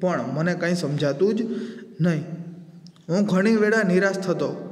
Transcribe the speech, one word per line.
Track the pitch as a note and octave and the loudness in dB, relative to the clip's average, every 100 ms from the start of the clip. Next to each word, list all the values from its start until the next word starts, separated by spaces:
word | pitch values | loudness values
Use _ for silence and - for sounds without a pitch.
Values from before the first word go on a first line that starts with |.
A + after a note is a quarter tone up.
પણ | F3+ D#3 B2 | -2 -2 -2
મને | C#3 F3 | -2 -2
કંઈ | E3+ E3+ | 0 0
સમજાતું | F3 D3 D3 D3 - G3 | 0 0 0 0 2 2
જ | G#3+ A3+ A3+ - - - - | 2 -2 -4 -8 -12 -14 -2
નહીં. | F3 D#3 - - - - - - - - - | 0 0 -4 -10 -12 -16 -18 -20 -20 -18 -2
હું | F3+ | 0
ઘણી | G3+ F#3 G#3 A3 | 2 2 4 4
વેળા | G#3+ A3+ | 4 4
નિરાશ | G3 F3+ G3 F#3+ | 4 4 2 0
થતો. | F3+ D3+ C#3 - - | -2 -2 -2 -4 -10